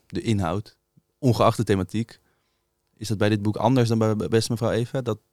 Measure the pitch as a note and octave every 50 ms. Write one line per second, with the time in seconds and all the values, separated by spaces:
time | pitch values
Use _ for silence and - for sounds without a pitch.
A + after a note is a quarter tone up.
0 | _ _ - - - A2+ A2+ G2+ F#2+ D#2+ E2 G2+ G#2 - _ _ _ _ _ _
1 | _ _ _ _ - C3+ A2+ A2 A2+ G#2 A2+ - A#2 - G#2+ F#2+ F#2 F2+ - G#2
2 | A#2 - - _ _ _ _ _ _ _ _ _ _ _ _ _ _ _ _ _
3 | A2 G#2+ A2+ F#2+ G#2 G#2 A2 G#2+ G2+ G#2+ G#2 - - A2 C3 C3 A#2+ A2+ A#2 A2+
4 | A2+ A2 A2 G#2 G#2+ - A2 A2+ A2+ - B2 A2 A#2+ A2+ F2+ G#2+ A#2+ A#2+ - C#3
5 | B2 A#2+ G#2+ G#2 _ _